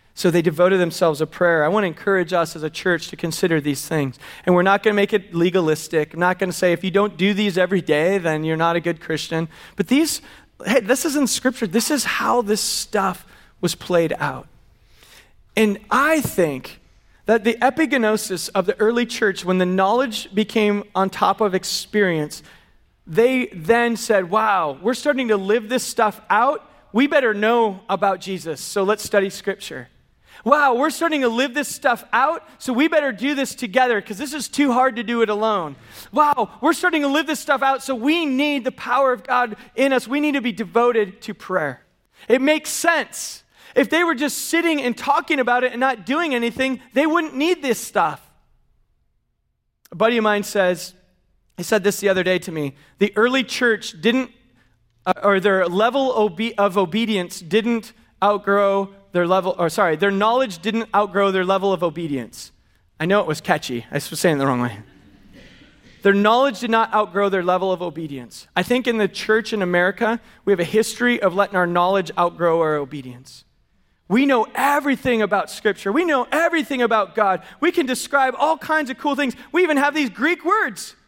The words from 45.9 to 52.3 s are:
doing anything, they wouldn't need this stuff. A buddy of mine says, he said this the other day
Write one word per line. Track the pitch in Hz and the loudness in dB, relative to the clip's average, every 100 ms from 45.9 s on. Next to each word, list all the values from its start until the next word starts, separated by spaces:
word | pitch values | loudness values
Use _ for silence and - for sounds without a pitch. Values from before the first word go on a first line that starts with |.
| 240 170 | -2 -4
doing | 302 339 | -2 0
anything, | 247 233 247 262 254 - | -2 -2 -2 -4 -4 -4
they | 254 311 | 0 2
wouldn't | 339 311 262 | 0 -2 -2
need | 320 339 | 0 0
this | 277 220 | -2 -4
stuff. | - 202 160 143 _ _ _ _ _ _ _ _ _ _ _ _ _ _ _ _ _ | -2 -2 -2 -4 _ _ _ _ _ _ _ _ _ _ _ _ _ _ _ _ _
A | 165 | 0
buddy | 226 240 | 2 2
of | |
mine | 214 208 | 2 0
says, | 202 208 180 180 - - _ _ _ _ _ - | -2 0 0 0 -8 -18 _ _ _ _ _ -10
he | |
said | 175 214 | -2 2
this | 190 196 | 2 0
the | 196 | 0
other | 185 | 2
day | 180 | 2